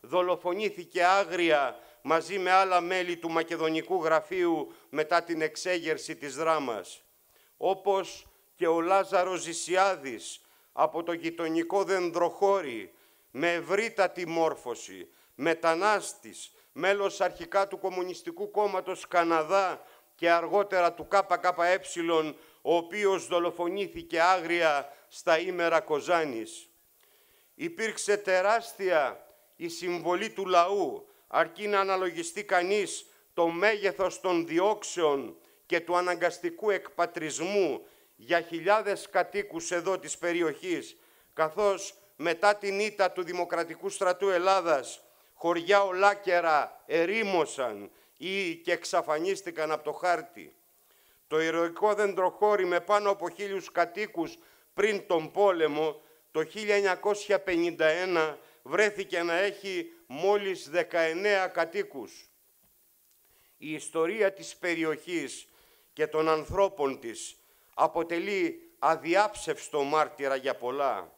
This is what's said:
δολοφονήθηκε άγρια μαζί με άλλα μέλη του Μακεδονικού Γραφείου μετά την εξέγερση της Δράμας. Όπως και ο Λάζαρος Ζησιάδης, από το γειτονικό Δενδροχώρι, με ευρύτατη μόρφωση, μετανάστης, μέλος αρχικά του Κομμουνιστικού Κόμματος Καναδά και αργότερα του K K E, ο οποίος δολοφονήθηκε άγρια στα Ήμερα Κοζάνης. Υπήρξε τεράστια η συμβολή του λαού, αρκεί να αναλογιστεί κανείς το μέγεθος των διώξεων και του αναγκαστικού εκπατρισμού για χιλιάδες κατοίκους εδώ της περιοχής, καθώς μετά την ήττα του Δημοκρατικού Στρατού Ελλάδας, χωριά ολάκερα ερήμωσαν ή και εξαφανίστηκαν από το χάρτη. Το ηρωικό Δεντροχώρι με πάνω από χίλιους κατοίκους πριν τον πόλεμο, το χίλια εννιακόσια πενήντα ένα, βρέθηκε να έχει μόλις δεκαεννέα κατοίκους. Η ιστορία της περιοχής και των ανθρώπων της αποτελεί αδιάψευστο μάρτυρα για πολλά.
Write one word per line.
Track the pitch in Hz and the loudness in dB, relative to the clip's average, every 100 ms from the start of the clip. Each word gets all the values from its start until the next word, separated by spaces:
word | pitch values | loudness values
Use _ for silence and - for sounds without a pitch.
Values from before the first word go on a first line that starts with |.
δολοφονήθηκε | 120 170 180 - 175 180 214 - 170 175 | 0 0 2 0 0 -2 -4 -6 -8 2
άγρια | 175 196 185 180 170 151 135 117 - - | 4 4 2 0 4 4 2 -4 -18 -14
μαζί | - 165 160 196 | 0 0 0 -4
με | 180 | 4
άλλα | 185 190 180 | 4 6 2
μέλη | 170 185 180 170 | 2 -2 -2 -4
του | 170 | -2
Μακεδονικού | 165 160 165 160 160 160 185 | -2 -2 -2 0 -2 -2 -2
Γραφείου | 160 160 151 185 175 165 139 - _ | 2 2 2 -2 0 0 -4 -12 _
μετά | 139 151 170 | -4 0 0
την | 170 160 | 0 -2
εξέγερση | 156 156 185 180 160 147 - 160 | -2 -4 -4 -2 -2 -4 -4 -10
της | 147 131 | -10 -4
Δράμας. | 160 160 135 110 90 - _ _ _ _ _ _ | 0 0 0 -6 -8 -16 _ _ _ _ _ _
Όπως | 170 190 196 196 - - - _ _ _ | -2 0 0 0 -2 -12 -20 _ _ _
και | 170 | 0
ο | 165 | 2
Λάζαρος | 170 196 185 185 185 180 | 4 2 4 2 2 -2
Ζησιάδης, | 147 165 - 180 196 185 135 110 - - _ _ _ | -6 -8 -2 2 4 2 -6 -10 -12 -16 _ _ _
από | - 156 156 | 0 0 0
το | 170 | -6
γειτονικό | 170 160 165 165 160 165 196 | -6 -6 -6 -2 -2 0 -2
Δενδροχώρι, | 175 190 175 170 170 - 196 196 156 113 92 _ _ _ _ | 0 -2 -2 0 -2 2 2 2 -2 -8 -12 _ _ _ _
με | 123 170 | -4 -2
ευρύτατη | 170 147 196 226 226 180 180 170 | -2 0 0 0 0 0 0 -4
μόρφωση, | 165 160 135 123 113 - 95 87 _ _ - | 0 0 0 -8 -10 -10 -16 -18 _ _ -4
μετανάστης, | 147 165 165 165 202 202 156 - 113 92 - _ _ | -2 2 2 2 2 2 -2 -12 -18 -18 -18 _ _
μέλος | - 180 202 196 - | -4 0 2 0 0
αρχικά | 185 180 160 196 196 | -2 -2 -2 0 0
του | 185 | -4
Κομμουνιστικού | 190 185 180 175 - 170 208 | -6 -4 -6 -8 -12 -10 -4
Κόμματος | 208 208 190 175 180 - | 0 0 0 -4 -8 0
Καναδά | 180 170 165 156 196 185 147 - - _ _ | 2 4 2 4 2 2 -2 -12 -20 _ _
και | 170 | 4
αργότερα | 170 170 190 202 190 170 | 4 4 0 2 2 2
του | 165 151 | 0 0
K | 196 190 | 2 2
K | 175 180 170 | 2 0 2
E, | 170 185 185 175 170 165 156 139 - _ | 2 2 0 -4 0 2 0 -6 -18 _
ο | 131 170 | 2 2
οποίος | 170 202 202 190 - | 0 0 2 2 0
δολοφονήθηκε | 175 170 170 175 190 185 170 165 165 | 0 0 -2 -4 -2 -6 -8 -4 2
άγρια | 170 185 165 175 165 143 131 - - | 4 4 2 2 4 2 -2 -14 -20
στα | - - 165 | -6 2 2
Ήμερα | 185 180 170 165 | 2 0 2 2
Κοζάνης. | 156 147 135 175 156 113 170 - - _ _ _ _ _ _ _ _ _ | 2 -2 2 0 0 -4 -8 -14 -20 _ _ _ _ _ _ _ _ _
Υπήρξε | 165 170 220 214 - 202 | -10 -6 -6 -4 0 0
τεράστια | 202 185 190 226 220 - 190 165 135 104 - _ _ _ | 2 2 4 2 -2 -6 2 2 2 -4 -18 _ _ _
η | 165 | -10
συμβολή | 165 180 175 165 180 214 | -8 -6 -4 0 0 -2
του | - 190 | -6 2
λαού, | 185 175 202 156 104 - _ _ | 4 4 2 -2 -4 -12 _ _
αρκεί | 139 165 - 208 | 0 0 -2 0
να | 202 | 0
αναλογιστεί | 196 190 185 165 165 - | 2 0 -2 -4 -8 -8
κανείς | 208 185 175 208 180 - - _ _ | 0 0 2 0 -2 -6 -14 _ _
το | - 170 | 0 0
μέγεθος | 165 202 214 196 175 185 170 | 4 2 2 -2 0 -2 -2
των | 190 175 160 | 0 0 0
διώξεων | 160 190 208 - 170 156 139 117 - _ _ _ | 2 2 0 -6 2 2 2 -2 -12 _ _ _
και | 175 | -2
του | 170 175 | 2 0
αναγκαστικού | 180 175 170 160 175 170 214 | 2 0 0 0 -8 -2 0
εκπατρισμού | 190 - - 170 - 156 135 170 202 175 117 - _ _ _ | 0 -2 -2 -2 -2 -6 -4 -2 2 2 0 -8 _ _ _
για | 113 170 | 0 0
χιλιάδες | 165 165 160 214 202 190 - | 0 -4 2 2 2 -4 -2
κατοίκους | 190 180 202 202 165 160 | -2 0 -2 -6 -8 -4
εδώ | 175 170 185 | -2 0 -2
της | 151 - | -4 -6
περιοχής, | 175 170 165 139 185 160 113 - _ _ _ | -2 0 0 -2 -4 -4 -6 -18 _ _ _
καθώς | - 156 160 208 190 - - _ _ | -2 -2 2 0 0 -6 -16 _ _
μετά | 160 165 208 208 | -2 2 4 2
την | 202 196 | -2 -2
ήττα | 214 208 185 | -2 0 0
του | 185 | 0
Δημοκρατικού | 175 180 175 165 165 160 190 | -6 -4 -2 -2 -4 -6 -10
Στρατού | 196 185 180 196 | -2 0 2 2
Ελλάδας, | 180 185 190 170 147 123 - _ _ _ | 2 4 2 2 0 0 -14 _ _ _
χωριά | _ 165 170 165 202 | _ -2 -2 4 4
ολάκερα | 202 180 202 202 185 175 170 151 117 - - | 4 4 4 4 2 2 4 2 2 -6 -2
ερήμωσαν | 160 170 220 208 180 143 - 123 104 101 _ _ _ | 0 2 0 0 2 0 -2 -4 -4 -14 _ _ _
ή | 170 196 185 165 | -6 -4 -4 -6
και | 170 | -4
εξαφανίστηκαν | 170 - 180 156 151 175 185 - 151 156 | -4 0 -2 0 -2 -2 -4 -6 -4 -2
από | - | -2
το | 147 | -4
χάρτη. | 147 180 170 160 - 76 _ _ _ _ _ _ _ _ | -2 0 0 -2 -16 -20 _ _ _ _ _ _ _ _
Το | 156 | 0
ηρωικό | 160 160 170 170 208 | 0 0 -2 0 0
Δεντροχώρι | 202 208 185 185 180 214 208 180 | 2 0 2 -2 2 2 2 2
με | 175 | 0
πάνω | 175 208 208 | 2 2 2
από | 202 170 | -2 -4
χίλιους | 170 202 196 - | -8 -8 -8 -6
κατοίκους | - 170 185 208 - 160 - _ _ _ | 0 0 0 -6 -4 -6 -8 _ _ _
πριν | - 208 202 - | 0 0 0 0
τον | 175 156 | -2 0
πόλεμο, | 175 202 180 156 147 156 147 - _ _ | 2 4 4 2 2 -2 -4 -16 _ _
το | 156 | -4
χίλια | 156 208 208 202 | -4 -4 0 2
εννιακόσια | 196 180 202 202 - 190 | 2 0 0 -2 0 0
πενήντα | 190 170 170 165 160 | 2 0 0 2 2
ένα, | 160 185 175 156 143 - _ | 2 0 0 0 -4 -18 _
βρέθηκε | 123 160 208 202 196 180 | -4 2 2 0 -6 -2
να | 170 | 0
έχει | 170 202 - 196 180 165 - _ | 0 0 -2 -8 -6 -8 -14 _
μόλις | 135 185 208 196 180 143 | -2 2 2 0 -6 -2
δεκαεννέα | 170 165 175 160 165 202 202 185 | -2 0 0 0 0 2 2 2
κατοίκους. | 175 165 202 196 139 104 - - _ _ _ _ _ _ _ _ _ _ _ _ _ | -2 -2 -2 -6 -8 -14 -16 -20 _ _ _ _ _ _ _ _ _ _ _ _ _
Η | 156 | -12
ιστορία | 151 139 165 165 220 196 | -10 -6 -2 -2 2 0
της | 190 160 - | 0 -16 -8
περιοχής | 180 165 160 151 170 170 139 - - _ _ _ _ | -4 -2 -2 -2 -4 -6 -6 -10 -18 _ _ _ _
και | - 151 | -4 -2
των | 156 160 | 0 2
ανθρώπων | 156 147 190 196 190 139 135 | 0 0 0 0 2 -2 -2
της | 117 104 - - _ _ _ | -10 -10 -14 -16 _ _ _
αποτελεί | - 156 170 165 170 196 196 165 - - _ | 0 0 2 -4 -4 -2 -2 -2 -4 -16 _
αδιάψευστο | 143 165 165 180 208 208 - 143 - 151 | 0 0 2 2 2 -2 -8 -8 -4 -2
μάρτυρα | 139 156 143 - 139 135 | 0 2 0 0 -2 -2
για | 131 123 | -2 -4
πολλά. | 120 135 139 104 87 | -4 -2 -2 -2 -8